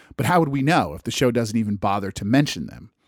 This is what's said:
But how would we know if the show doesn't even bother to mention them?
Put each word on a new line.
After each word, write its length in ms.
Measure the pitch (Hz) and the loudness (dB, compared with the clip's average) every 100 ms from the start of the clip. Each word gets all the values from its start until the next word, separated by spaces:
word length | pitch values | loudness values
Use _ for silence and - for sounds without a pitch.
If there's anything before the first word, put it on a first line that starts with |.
| - - | -16 -4
But 80 | |
how 160 | 120 175 | 2 2
would 80 | 156 | 2
we 140 | 139 | 0
know 320 | 139 170 87 | 2 2 0
if 80 | 80 | -6
the 80 | - | -6
show 200 | - 127 | 0 2
doesn't 280 | 117 113 113 | 2 0 0
even 180 | 104 101 | 0 0
bother 340 | 104 101 98 | 0 0 -4
to 140 | - | -6
mention 440 | 101 135 147 - 64 | 0 2 2 -2 -10
them? 220 | - - _ | -14 -20 _